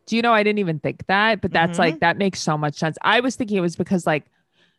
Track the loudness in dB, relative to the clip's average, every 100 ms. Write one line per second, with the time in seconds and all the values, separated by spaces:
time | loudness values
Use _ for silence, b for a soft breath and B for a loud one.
0 | -4 0 2 4 2 0 -2 -2 -6 -6
1 | -2 2 2 0 0 0 2 2 0 2
2 | 0 2 -2 -2 -2 -2 -2 -2 -4 -2
3 | 2 2 2 -4 -2 0 -2 -2 -2 0
4 | 0 -2 -4 _ _ _ _